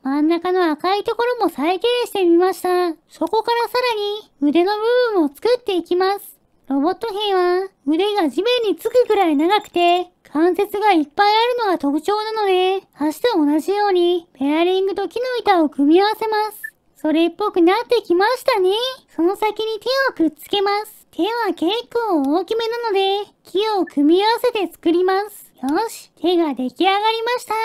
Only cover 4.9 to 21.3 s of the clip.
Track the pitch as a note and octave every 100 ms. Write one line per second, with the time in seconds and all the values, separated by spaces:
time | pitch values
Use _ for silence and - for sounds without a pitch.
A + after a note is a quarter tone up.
4.9 | B4 B4 G4+ D4 - G#4+ B4 - F#4 E4
5.9 | F4+ F#4+ G4+ - - _ _ _ C#4 D4+
6.9 | F#4+ A#4 G4 G#4+ F#4 F4+ F4+ F#4+ _ C4+
7.9 | D#4+ G#4 G#4 D#4+ C4 G#4+ B4 A4 E4 A4+
8.9 | B4 A#4+ G#4 F4 C#4+ E4 G#4 G4+ F4 F4
9.9 | F4+ F4 _ - D4 E4+ F4+ G4 G4+ G#4
10.9 | F4 D4 - G#4 G#4+ A#4+ B4 G#4+ E4 C#4+
11.9 | D4 D#4 G#4+ G#4+ A4 G4+ F#4 F#4 F#4+ _
12.9 | - D4+ D4+ B4 E4+ D4 D#4 D4+ G4+ G#4
13.9 | F4+ F4 F4+ - - C4+ D#4 F4 F#4+ F#4+
14.9 | G4 G4 A4 B4+ B4 G4+ F#4 D4+ - C#4+
15.9 | E4+ G4+ G#4+ A4 G#4+ G#4+ G#4 - _ _
16.9 | _ D#4 D#4 E4+ E4 G#4 F#4+ E4+ G#4 A#4
17.9 | A#4 - F4+ G#4 B4+ - A#4 F#4 G#4 B4+
18.9 | C5 _ - E4+ G4 G#4+ G#4 A4 A4 A#4
19.9 | C5+ C5+ - D#4+ - - G4+ G4 G4+ G#4
20.9 | - _ - F#4